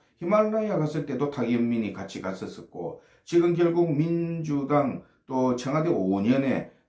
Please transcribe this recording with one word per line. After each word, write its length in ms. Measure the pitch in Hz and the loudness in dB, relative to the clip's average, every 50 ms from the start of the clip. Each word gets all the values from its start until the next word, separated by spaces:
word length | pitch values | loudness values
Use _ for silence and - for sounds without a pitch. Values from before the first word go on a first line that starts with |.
| _ _ _ _ | _ _ _ _
히말라야 580 | 170 185 214 214 214 214 214 220 214 208 185 | -2 2 4 4 4 2 0 -2 -2 -2 0
갔을 280 | 156 151 147 156 151 143 | 0 0 0 -2 -4 -4
때도 260 | 143 123 123 147 143 | -4 -4 -2 -2 -2
타계민이 600 | - 131 117 113 123 117 120 120 120 113 107 98 | -2 -2 0 0 2 2 2 0 0 0 -2 -4
같이 300 | 92 95 95 95 - 95 | -6 -8 -10 -10 -10 -8
갔었었고 800 | 92 92 92 - 107 - - - 87 - - 87 85 - - - - _ _ _ _ | -8 -8 -8 -8 -10 -12 -12 -14 -18 -14 -12 -10 -10 -10 -10 -12 -18 _ _ _ _
지금 280 | - 165 170 170 175 165 | 2 4 4 4 4 4
결국 400 | 165 170 170 170 175 170 160 147 | 4 4 4 4 4 2 4 2
민주당 1120 | 143 160 170 170 170 170 165 170 165 156 151 143 143 135 135 147 147 135 120 - - - _ _ _ _ | 2 2 2 0 0 -2 -2 -4 -4 -4 -2 -2 -2 0 2 2 2 2 0 -2 -6 -10 _ _ _ _
또 320 | - 131 131 127 127 120 | -4 -2 0 0 0 0
청와대 320 | 123 - 131 147 156 160 170 | -2 -2 -2 -2 0 0 0
오 320 | - 98 95 95 98 98 | 0 0 0 0 0 2
년에 500 | 101 117 135 135 135 131 98 - - - - _ _ | 2 2 2 2 2 0 0 -2 -4 -8 -14 _ _